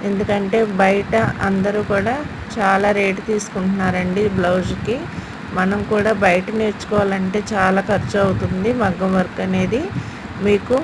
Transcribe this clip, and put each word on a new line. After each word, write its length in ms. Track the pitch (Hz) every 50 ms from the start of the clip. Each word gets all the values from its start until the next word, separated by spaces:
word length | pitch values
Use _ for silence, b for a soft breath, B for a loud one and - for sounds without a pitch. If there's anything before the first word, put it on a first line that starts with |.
| - 202
ఎందుకంటే 500 | 202 190 208 214 202 202 196 196 196 233 226 214 196 185
బయట 340 | 196 190 196 202 202 - - 226 226 214 - - 196
అందరూ 340 | 196 196 190 190 202 202 208 208 - 208
కూడా 220 | 202 196 220 254 294 302 - - - - - -
చాలా 320 | 233 202 190 196 196 202 208 208 202
రేటు 220 | 202 190 190 196 - -
తీసుకుంటున్నారండి 920 | 214 208 208 - - 202 185 190 196 196 190 185 180 180 180 180 180 202 214 208 190
బ్లౌజ్కి. 600 | 190 180 175 185 185 175 - 185 185 - 202 233 277 330 - B B B B B B - - -
మనం 220 | 185 185 190 202 208 202 -
కూడా 200 | 214 208 202 214 220 196 202
బయట 220 | 185 175 185 190 202 214 220
నేర్చుకోవాలంటే 800 | 220 214 202 - - - 214 208 202 196 196 190 190 190 185 208 208 - 220
చాలా 280 | 196 185 185 190 196 196 -
ఖర్చు 280 | 208 185 - - - 202 196
అవుతుంది. 460 | 196 185 - 190 180 180 185 190 226 247 247 220
మగ్గం 280 | 190 175 175 190 185 190 185
వర్క్ 200 | 185 - - - 185
అనేది 340 | 185 185 185 185 180 202 254 339 403 B B B B B B B B - - 190
మీకు 300 | 208 208 196 190 - 247 262